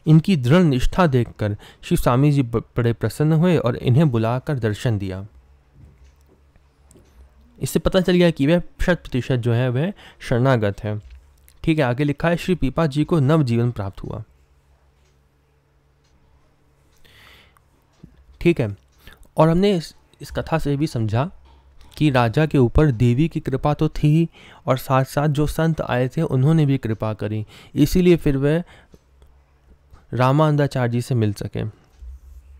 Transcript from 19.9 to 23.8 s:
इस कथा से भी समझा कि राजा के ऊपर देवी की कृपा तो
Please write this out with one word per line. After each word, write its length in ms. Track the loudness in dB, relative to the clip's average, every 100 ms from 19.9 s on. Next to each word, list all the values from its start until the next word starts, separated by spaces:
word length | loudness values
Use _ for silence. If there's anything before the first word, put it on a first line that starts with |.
| -18 _ _
इस 100 | -12
कथा 280 | -10 -4 -2
से 180 | -2 -2
भी 100 | -2
समझा 440 | -2 -2 -2 -4 -8 -20 -20 _ -20 -20 -2
कि 140 | 2
राजा 360 | 4 2 2 2
के 120 | 2
ऊपर 320 | 4 4 4
देवी 380 | 4 2 2 0
की 120 | -2
कृपा 340 | -6 -4 -2
तो 140 | 0